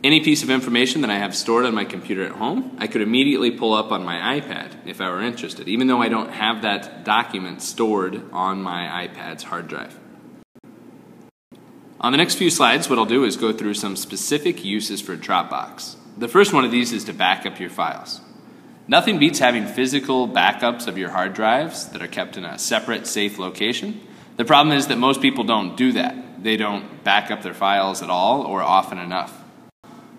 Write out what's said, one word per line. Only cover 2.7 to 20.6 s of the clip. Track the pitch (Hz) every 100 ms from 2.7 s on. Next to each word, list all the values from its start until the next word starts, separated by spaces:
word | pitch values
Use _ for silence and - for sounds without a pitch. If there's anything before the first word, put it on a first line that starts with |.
| -
I | 110
could | 117
immediately | 107 123 139 139 120
pull | 113 117
up | 107 107
on | 98
my | 90 85 101 143
iPad | - - - -
if | - -
I | 92
were | 90
interested, | 117 117 82 - 90
even | 113
though | 131 123
I | 117
don't | 113 -
have | - 107 110
that | 110 101 - -
document | - 107 117 98 92 -
stored | - - 110 104 92 101 -
on | 90 95 95
my | 92 87 85 87 87
iPad's | 90 82 80
hard | - 87 85
drive. | 73 - - - - - - - - - - - - - - - _ _ - - - - -
On | 120
the | 139
next | 175
few | - 175
slides, | - 123 139 160
what | 120
I'll |
do | 110 123
is | 120 -
go | 110
through | 107 104
some | 104 104
specific | 95 - 98 - 147 160 -
uses | 95 104 107 101
for | 98
Dropbox. | 82 - 92 78 67 - - - - - -
The | 117
first | 185 196
one | 160
of | 123
these | 120 120
is | 110
to | -
back | 90 92 95
up | 98 -
your | 87
files. | - 82 - - - - - - - - - -
Nothing | 151 180 180
beats | 151 147
having | 127 120 104
physical | 113 127 139 135 131 120
backups | - 87 208